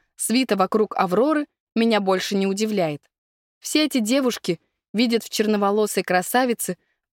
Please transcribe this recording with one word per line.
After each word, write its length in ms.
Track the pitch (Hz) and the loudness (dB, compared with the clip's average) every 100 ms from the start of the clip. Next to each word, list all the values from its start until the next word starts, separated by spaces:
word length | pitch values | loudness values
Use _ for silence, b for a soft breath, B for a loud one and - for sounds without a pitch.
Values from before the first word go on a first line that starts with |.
| _ - | _ -10
свита 400 | - 240 - 196 | -2 0 0 0
вокруг 400 | 185 220 214 - | 2 2 0 0
Авроры 520 | 190 185 285 302 294 _ _ 226 | 0 2 2 0 -4 _ _ 0
меня 240 | 233 208 | 2 2
больше 360 | 190 185 - 196 | 2 0 0 -2
не 120 | 196 | 0
удивляет. 540 | 196 214 202 160 147 _ _ _ _ _ _ | -2 -2 -2 -2 -4 _ _ _ _ _ _
Все 260 | - 202 302 | -4 -2 0
эти 140 | 262 | 0
девушки 640 | 208 277 254 - - 165 _ _ _ | 0 0 0 -2 -6 -6 _ _ _
видят 300 | 202 247 226 | -2 0 0
в 60 | - | -2
черноволосой 720 | - 214 208 202 208 208 202 | -2 0 2 2 0 0 -2
красавице 760 | 185 180 180 247 254 233 - 180 _ _ _ | 0 0 2 0 0 -2 -4 -8 _ _ _